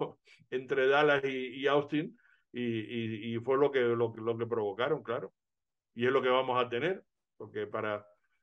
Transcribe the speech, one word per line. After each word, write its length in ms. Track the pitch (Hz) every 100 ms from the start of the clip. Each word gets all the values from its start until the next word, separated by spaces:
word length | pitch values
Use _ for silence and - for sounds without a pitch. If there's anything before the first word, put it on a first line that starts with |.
| 160 - _ - _
entre 380 | 127 131 135 131
Dallas 340 | 143 151 143
y, 360 | 139 131 127 135
y 60 | 139
Austin, 480 | 143 143 151 170 - _ _ _
y, 80 | 123
y, 720 | 120 113 - 120 113 110 117
y 40 | 117
fue 180 | 117 135
lo 140 | 143
que, 80 | 135
lo, 320 | 120 117 117
lo 220 | 110 113 117
que 100 | 113
provocaron, 560 | 113 104 98 131 151
claro. 300 | 113 117 95 - _ _ _ _ _
Y 100 | 117
es 80 | 123
lo 80 | 135
que 80 | 127
vamos 340 | 127 127 123
a 60 | 120
tener, 340 | 120 156 190 - _ _ -
porque 280 | 104 107 104
para 400 | 110 107 104 - _ _ _